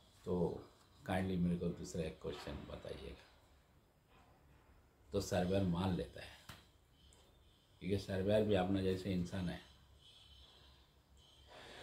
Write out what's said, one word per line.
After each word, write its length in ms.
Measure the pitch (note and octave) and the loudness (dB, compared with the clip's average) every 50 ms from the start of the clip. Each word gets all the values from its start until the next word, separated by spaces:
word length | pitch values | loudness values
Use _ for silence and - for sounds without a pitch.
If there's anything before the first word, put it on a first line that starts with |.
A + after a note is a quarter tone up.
| - - - - - | -20 -20 -20 -10 -4
तो 380 | F#2 F2+ F2+ E2+ - - - - - - - - - - - - | -2 2 2 2 2 0 -4 -10 -14 -20 -20 -20 -20 -20 -10 -4
kindly 300 | - F#2 F#2 F#2+ F#2+ F#2 | -2 0 0 2 2 2
मेरे 200 | F2 F2 F2 F2 | 2 2 2 2
को 120 | F2 F2+ E2+ | 2 0 -2
दूसरा 340 | - - D#2+ - - F#2 | -2 -4 -8 -6 -4 -4
एक 180 | D#2+ D#2 - - | -4 -4 -6 -6
question 300 | - - - - - - | -8 -8 -8 -6 -8 -8
बताइएगा।" 720 | C#2+ D2 - - D2 - - - - C#2+ - - C#2 - - - - - - - - - - _ - - _ _ _ _ _ _ - - - - - - - - - - - - - - - - _ - - - | -8 -10 -10 -10 -12 -10 -10 -10 -10 -10 -10 -12 -14 -14 -18 -20 -20 -20 -20 -20 -20 -20 -20 _ -20 -20 _ _ _ _ _ _ -20 -20 -20 -20 -20 -20 -20 -20 -20 -20 -20 -20 -20 -20 -20 -20 _ -20 -10 -2
तो 80 | - F#2 | -2 -2
सर्वर 420 | - - G2+ F2+ F2+ F2 F#2+ G2 | 0 2 2 2 4 4 4 4
मान 320 | G2 F2+ E2+ E2+ F#2 F#2+ F2+ | 4 4 2 2 2 2 2
लेता 260 | D#2+ - - - - | 0 -2 -4 -8 -14
है, 100 | - - - - - - - - - - - - - _ - - - - - - - - - - - - - _ _ _ - - | -14 -14 -16 -18 -18 -18 -18 -18 -18 -20 -20 -20 -20 _ -20 -20 -20 -20 -20 -20 -20 -20 -20 -20 -20 -20 -20 _ _ _ -16 -8
क्योंकि 180 | F2 F2+ G2+ G2 | -2 0 0 0
सर्वर 440 | - - G2 F#2 F#2+ G2+ G#2+ A2 | 0 -2 -2 0 2 4 6 6
भी 120 | G#2+ G2+ G#2 | 6 6 6
अपना 280 | F#2 F2+ F#2 G2 G2 | 4 4 4 2 2
जैसे 300 | F#2+ F#2+ F#2 F2+ - G2+ | 2 2 2 0 0 0
इंसान 360 | F#2 F2+ F2 - - F#2+ F2+ E2+ | 0 0 0 -2 -2 -2 -2 -2
है। 120 | C2+ - - - - - - - - - - - - - - - - - - - - - - - - - - - - - - - - - - - - - - - - - - - - - | -4 -6 -12 -18 -20 -20 -20 -20 -20 -20 -20 -20 -20 -20 -20 -20 -20 -20 -20 -20 -20 -20 -20 -20 -20 -20 -20 -20 -20 -20 -20 -20 -20 -20 -20 -20 -20 -20 -20 -20 -18 -18 -16 -16 -16 -16